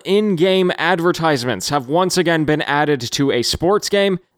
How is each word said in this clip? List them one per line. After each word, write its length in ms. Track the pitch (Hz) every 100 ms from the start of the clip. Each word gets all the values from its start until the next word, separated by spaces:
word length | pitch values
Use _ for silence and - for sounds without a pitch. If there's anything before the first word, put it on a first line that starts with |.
in-game 720 | - 202 214 170 190 190 180 -
advertisements 920 | 160 180 170 165 165 139 123 98 -
have 180 | 147 123
once 300 | 160 185 185
again 260 | 170 165
been 200 | 151 151
added 360 | - 143 151 143
to 320 | 120 - 139
a 100 | 123
sports 460 | 117 - 170 202 -
game. 320 | 202 196 185 _